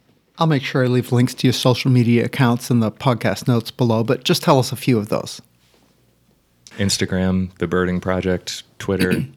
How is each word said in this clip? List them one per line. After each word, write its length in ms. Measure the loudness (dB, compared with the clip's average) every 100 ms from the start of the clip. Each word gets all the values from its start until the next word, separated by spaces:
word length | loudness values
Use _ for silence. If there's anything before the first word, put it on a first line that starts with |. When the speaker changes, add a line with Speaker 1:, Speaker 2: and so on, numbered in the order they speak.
| _ _ _ -2
Speaker 1:
I'll 60 | 0
make 140 | 0
sure 220 | 0 0
I 40 | 2
leave 220 | 0 0
links 220 | 2 2
to 120 | 2 0
your 40 |
social 380 | 2 2 2 2
media 340 | 4 4 2
accounts 460 | 2 0 2 0 0
in 80 | 0
the 100 | 0
podcast 540 | 0 0 0 0 -2 0
notes 220 | 0 -2
below, 300 | -2 0 0
but 180 | 0 -2
just 180 | 0 0
tell 160 | 2 2
us 120 | 2
a 40 | -2
few 220 | 0 0
of 100 | 0
those. 320 | -4 -6 -14 -20 _ _ _ _ _ _ _ _ _ _ _ -14 -6
Speaker 2:
Instagram, 800 | -4 -2 -2 -2 0 -2 -4 -6
The 80 | -2
Birding 340 | 0 0 -2
Project, 600 | -2 -2 -2 -2 -6 -14 -16 -10
Twitter, 460 | -4 -2 0 -2 -4